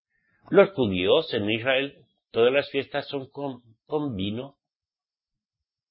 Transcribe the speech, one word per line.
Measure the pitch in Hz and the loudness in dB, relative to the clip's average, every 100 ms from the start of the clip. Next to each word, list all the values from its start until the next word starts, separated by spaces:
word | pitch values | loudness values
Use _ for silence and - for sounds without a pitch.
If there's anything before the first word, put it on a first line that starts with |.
| _ _ _ _ - | _ _ _ _ 2
los | 170 190 | 4 4
judíos | - 110 90 92 143 160 | 2 0 2 2 2 2
en | 117 104 | -4 -2
Israel, | 113 127 131 139 - _ _ _ | -2 0 -2 -2 -10 _ _ _
todas | 113 120 | 2 2
las | 139 135 | 2 -2
fiestas | 139 123 143 - | -6 -4 -8 -6
son | 139 131 | -10 -10
con, | 143 143 123 117 _ - | -10 -10 -12 _ _ -6
con | 151 147 | -4 -4
vino. | 98 101 110 139 _ _ _ _ _ _ _ _ _ _ _ _ _ _ | -4 -4 -6 -10 _ _ _ _ _ _ _ _ _ _ _ _ _ _